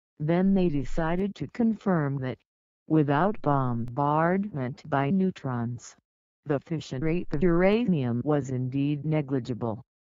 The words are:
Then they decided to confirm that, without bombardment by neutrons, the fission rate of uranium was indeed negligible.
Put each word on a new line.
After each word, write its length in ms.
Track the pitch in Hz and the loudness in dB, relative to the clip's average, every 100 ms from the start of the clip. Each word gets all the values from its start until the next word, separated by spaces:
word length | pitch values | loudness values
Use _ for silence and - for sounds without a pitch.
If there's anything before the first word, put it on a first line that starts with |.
| _ - | _ -6
Then 360 | 156 175 196 190 | 0 2 4 4
they 140 | 175 | 2
decided 640 | 143 127 - 160 180 196 - | 0 0 0 0 0 -2 -6
to 120 | 139 | -8
confirm 680 | - 226 208 202 170 143 139 | -2 -2 0 0 0 0 -2
that, 180 | 127 - _ _ _ _ - | -6 -8 _ _ _ _ 0
without 540 | 156 143 143 196 220 | 2 4 2 2 0
bombardment 1500 | 151 139 127 117 120 123 143 151 170 190 208 156 127 147 151 | 0 2 2 -2 -4 -2 0 2 2 0 -2 -4 -6 -8 -4
by 200 | 143 139 | -2 0
neutrons, 840 | 190 190 - 135 120 117 117 - - _ _ _ _ 147 | 2 0 -2 -4 -4 -4 -6 -12 -20 _ _ _ _ -4
the 140 | 139 | -4
fission 420 | - 156 - 135 | -4 -8 -6 -4
rate 260 | 160 175 - | -2 -2 -2
of 120 | 147 | 2
uranium 800 | 180 170 190 220 240 160 123 120 | 4 4 4 4 2 2 0 0
was 260 | 135 147 131 | 0 0 0
indeed 540 | 127 127 139 143 147 | -4 -2 -2 0 -2
negligible. 800 | 151 156 139 139 117 110 117 110 - _ | 0 -2 0 -2 -2 -4 -4 -6 -12 _